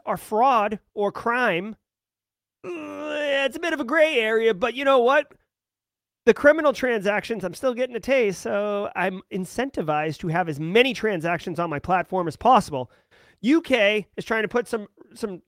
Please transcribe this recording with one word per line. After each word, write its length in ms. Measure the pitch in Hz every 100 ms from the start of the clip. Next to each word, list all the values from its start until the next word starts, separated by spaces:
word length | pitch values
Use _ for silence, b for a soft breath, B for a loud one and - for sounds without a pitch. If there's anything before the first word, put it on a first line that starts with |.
| -
are 120 | 196
fraud 600 | - 214 269 233 208 208 _
or 200 | 214 202
crime, 640 | - 226 240 240 170 214 208 _ _ _ _ _ _ _ _ 359
uh, 40 |
it's 840 | 339 302 294 302 294 294 277 269 311
a 60 |
bit 100 | 339
of 80 | 311
a 60 | 240
gray 340 | 320 311 269
area, 340 | 220 226 226
but 200 | 185 240
you 100 | 240
know 160 | 277 269
what? 320 | 240 294 294 _ _ _ _ _ _ _ _ _ -
The 80 |
criminal 400 | - 294 320 302
transactions, 720 | - 254 226 190 208 - 220 180
I'm 80 |
still 200 | - 262
getting 220 | 240 254 233
a 60 |
taste, 400 | 240 269 208 180
so 500 | 233 208 208 202 208 -
I'm 240 | 185 190 -
incentivized 840 | 185 185 - 269 - 156 151 156 147
to 80 | 175
have 220 | 165 170
as 100 | 143
many 340 | 160 214 262
transactions 640 | - 214 180 165 170 185 170
on 120 | 170
my 100 | 143
platform 480 | - 180 - 185 165
as 80 | -
possible. 560 | - 240 - 139 123 b b b b b
U 220 | 220 320
K 460 | 330 247 202 214 - -
is 80 | -
trying 180 | 226
to 60 | 208
put 180 | 240 196
some, 200 | 226 202 _ -
some, 280 | - 214 180